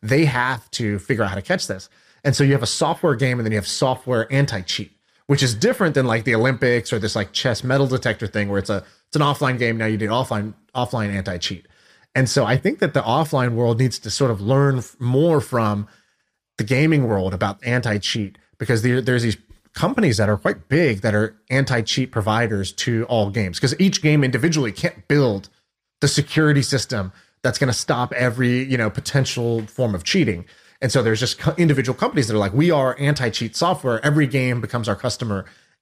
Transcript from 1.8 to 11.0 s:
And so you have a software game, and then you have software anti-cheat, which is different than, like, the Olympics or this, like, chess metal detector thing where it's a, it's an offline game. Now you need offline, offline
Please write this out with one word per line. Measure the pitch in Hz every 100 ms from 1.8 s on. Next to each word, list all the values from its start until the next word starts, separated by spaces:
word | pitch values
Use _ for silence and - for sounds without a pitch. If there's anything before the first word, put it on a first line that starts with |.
| - _ _ _
And | 143
so | 131 139
you |
have | 139
a | 120
software | - 156 160 170 117
game, | 131 123
and | 110
then |
you | 107
have | -
software | - 135 127 127 117 113
anti-cheat, | 139 139 98 90 - 95 _ _ _ -
which | 143
is | 131
different | 107 208 - 175 143
than, | 127
like, | 113
the | 127
Olympics | 113 127 120 127 120 -
or | 113
this, | 104 113
like, | 98
chess | - 131 110
metal | 127 139 135
detector | 127 120 104 107
thing | 107 101
where | 98
it's | 95
a, | 101 - _ _
it's | 151
an |
offline | 147 135 139 123
game. | 120 113
Now | 110
you | 107
need | 107
offline, | 117 131 107 107 - _
offline | 127 123 117